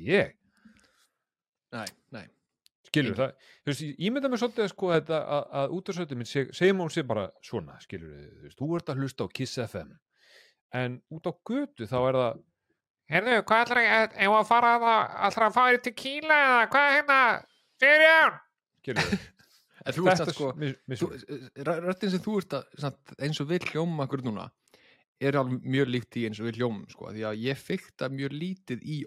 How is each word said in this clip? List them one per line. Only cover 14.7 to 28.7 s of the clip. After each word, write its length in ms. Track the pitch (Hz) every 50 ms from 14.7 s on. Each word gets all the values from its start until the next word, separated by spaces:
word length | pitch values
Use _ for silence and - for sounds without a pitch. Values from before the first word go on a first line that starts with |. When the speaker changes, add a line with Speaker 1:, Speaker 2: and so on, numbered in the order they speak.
| 233
Speaker 1:
að, 160 | 240 233 233 226 214 - - -
ætlarðu 300 | - 196 196 185 226 226
að 80 | 214 196
fara 220 | 247 254 254 247
í 40 | 247
tequila 600 | - 247 226 - - 269 277 302 311 311 311 294
eða 240 | 277 262 254 240 220
hvað 240 | 214 247 277 285 285
er 80 | 269
hérna? 240 | 294 285 285 269 269 254 226 190 - - _ _ _ _ _ _ _
Sigurjón?“ 540 | 254 277 302 311 320 320 320 320 302 240 151 - - _ _ _ _ _ _
Skilur 300 | _ _ 139 117 - -
þú? 140 | - 202 -
Speaker 2:
<laughs> 160 | - - _ _ _ _ _ _ _ _ _ _
En 160 | - 135 -
þú 80 | 156 185
veist 160 | 185 185 170
Speaker 1:
Þetta 80 | 160 165
Speaker 2:
það, 60 | -
sko, 120 | - 147 131 123 151
Speaker 1:
mis-, 160 | 151 135 131 - _
mis- 160 | - 127 110
Speaker 2:
þú, 60 | 165 - 156 127 - - 147 120 131 - _
r-, 240 | 139 139 156 170 165
röddin 300 | 175 180 185 - 220 190 185
sem 80 | 180
þú 120 | - 214 214
ert 160 | 196 - - 147
að, 120 | 131 - - -
samt, 380 | - 143 139 - _ _ - -
eins 240 | - 131 151 151 -
og 60 | 143 147
við 140 | 175 180 -
hljómum 380 | - - 151 170 175 165 151 135
akkur 180 | 127 139 135
núna, 220 | 127 120 107 90 90 - - _ _ _ _ _ _ _ _ _ _ _ _ _
er 160 | 135 139 139 143
alveg 240 | 131 127 127 127 -
mjög 220 | 131 131 135 139 123
líkt 280 | 123 123 - - - 120
í 60 | 117
eins 100 | 107 107
og 80 | 98 110
við 140 | 117 110 113
hljómum, 240 | 123 120 107 98 - -
sko, 160 | - - - -
því 140 | 101 110 110
að 140 | 107 107 110
ég 160 | 117 131 135
fikta 520 | - - - 185 190 - - _ - - 131 135
mjög 220 | 135 139 139 139
lítið 460 | 151 165 185 185 185 _ -